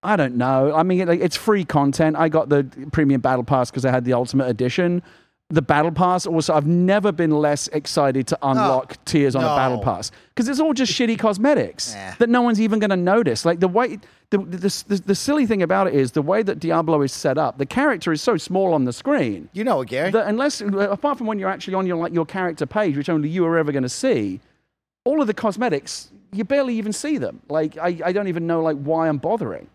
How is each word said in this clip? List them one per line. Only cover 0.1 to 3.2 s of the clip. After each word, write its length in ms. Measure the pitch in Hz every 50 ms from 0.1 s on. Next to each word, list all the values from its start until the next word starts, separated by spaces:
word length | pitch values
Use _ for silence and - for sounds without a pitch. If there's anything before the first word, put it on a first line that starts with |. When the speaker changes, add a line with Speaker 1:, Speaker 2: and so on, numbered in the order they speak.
| 214
Speaker 1:
don't 200 | 185 147 131 123
know. 380 | 120 123 127 135 131 135 143 151
I 80 | 156
mean, 200 | 165 185 185 180
it, 60 | 190
like, 120 | 170 170 180
it's 160 | 185 175 -
free 280 | - - - 214 202 175
content. 520 | - - 151 139 139 139 - 160 156 156
I 120 | 147 165
got 220 | 160 151 160 - 131
the 140 | 147 143 139 131 - - 131 151
premium 300 | - 165 156 139 139 131